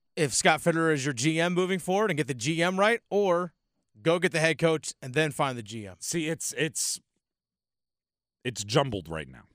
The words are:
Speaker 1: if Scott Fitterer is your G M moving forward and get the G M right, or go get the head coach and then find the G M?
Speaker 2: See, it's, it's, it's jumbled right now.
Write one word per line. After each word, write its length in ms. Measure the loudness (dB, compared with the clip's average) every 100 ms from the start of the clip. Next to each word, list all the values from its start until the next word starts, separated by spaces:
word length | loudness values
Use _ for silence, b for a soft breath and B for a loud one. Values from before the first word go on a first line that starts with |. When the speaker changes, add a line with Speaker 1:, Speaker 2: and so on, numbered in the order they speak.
| _ -2
Speaker 1:
if 160 | 0
Scott 260 | 2 4 4
Fitterer 340 | 2 2 2
is 120 | 2 0
your 80 |
G 260 | 0 0 2
M 160 | 2 2
moving 240 | 0 -2
forward 320 | 0 0 0
and 60 | 0
get 100 | -2
the 80 | -2
G 260 | -2 0
M 180 | 0 2
right, 220 | 2 2 0
or 440 | 0 2 2 0 -8 _ _ _ _
go 200 | 0 2
get 120 | 2
the 80 | 2
head 200 | 0 2
coach 340 | 2 2 -4 -12
and 140 | -6 0
then 160 | 0
find 260 | 0 -2 -2
the 60 |
G 240 | -8 -12 -12
M? 80 | -12
Speaker 2:
See, 280 | -6 -4 -4
it's, 260 | -4 -6 -4
it's, 440 | -4 -2 -6 -6 _ _ _ _ _ _ _ _ _ _ _ _ _ _
it's 200 | -8 -6
jumbled 460 | 0 0 0 -2 -6
right 180 | -8 -8
now. 180 | -16 -20